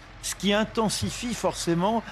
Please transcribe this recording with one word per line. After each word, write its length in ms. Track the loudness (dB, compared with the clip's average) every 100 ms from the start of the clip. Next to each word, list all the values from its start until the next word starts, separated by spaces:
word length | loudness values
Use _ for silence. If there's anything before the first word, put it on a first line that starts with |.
| -14 -10
ce 140 | -8 -2
qui 180 | 2
intensifie 800 | 4 2 2 0 0 -4 -4 -4
forcément 720 | -2 -2 0 0 2 4 2 -2